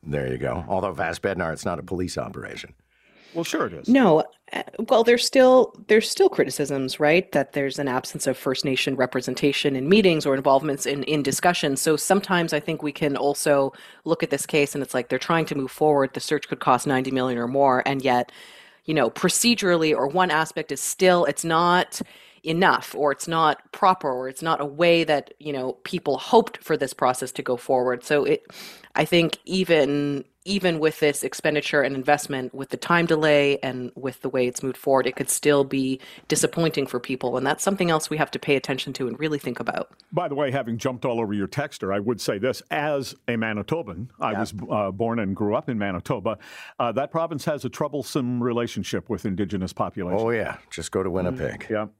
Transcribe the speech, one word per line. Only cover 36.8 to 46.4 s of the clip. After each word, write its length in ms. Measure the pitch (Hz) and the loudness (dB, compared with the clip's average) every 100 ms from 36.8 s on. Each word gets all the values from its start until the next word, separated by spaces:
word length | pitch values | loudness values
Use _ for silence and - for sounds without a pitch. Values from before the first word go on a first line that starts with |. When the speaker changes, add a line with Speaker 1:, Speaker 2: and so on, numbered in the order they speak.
| 135 | -4
Speaker 3:
for 140 | 123 | -4
people. 380 | - 131 127 127 | -6 -6 -4 -2
And 100 | 135 | -2
that's 160 | 151 | 0
something 260 | - 196 175 | -2 0 2
else 200 | 156 - | 0 0
we 80 | 156 | -2
have 120 | 147 | -2
to 80 | 127 | -4
pay 180 | - 139 | 0 0
attention 340 | - 131 - | 0 -6 -6
to 140 | 131 127 | -6 -6
and 100 | 123 | -4
really 220 | 156 151 | -4 -4
think 220 | 131 120 | -6 -6
about. 300 | 123 - - _ _ | -6 -6 -8 _ _
Speaker 2:
By 160 | - 175 | -4 -2
the 80 | 143 | -2
way, 160 | 143 | -2
having 260 | 139 120 113 | -2 -2 -2
jumped 280 | 131 127 135 | -4 -2 -2
all 160 | 117 | -2
over 120 | 110 | -2
your 140 | 104 98 | -2 -4
texter, 480 | - 147 - 95 98 | -4 -6 -6 -4 -2
I 40 | |
would 180 | 104 113 | -2 -4
say 200 | - 107 | -2 -2
this. 220 | 120 - - | -2 -4 -6
As 460 | 156 147 143 127 - - | -4 -2 -4 -6 -12 -6
a 80 | 117 | -4
Manitoban, 720 | 110 107 101 160 107 85 123 _ | -2 -4 -4 -6 -6 -12 -14 _
I 140 | - | -4
Speaker 1:
Yeah. 60 | 101 | -2
Speaker 2:
was, 120 | 107 104 123 | -6 -8 -4
uh, 220 | 107 98 | -2 -2
born 280 | 98 113 117 | -2 -4 -2
and 140 | 101 | -4
grew 220 | 95 104 113 | -2 -2 -2
up 140 | 156 | -2
in 80 | 117 | -4
Manitoba. 580 | 101 90 - 123 98 104 | -4 -4 -4 -4 -4 -6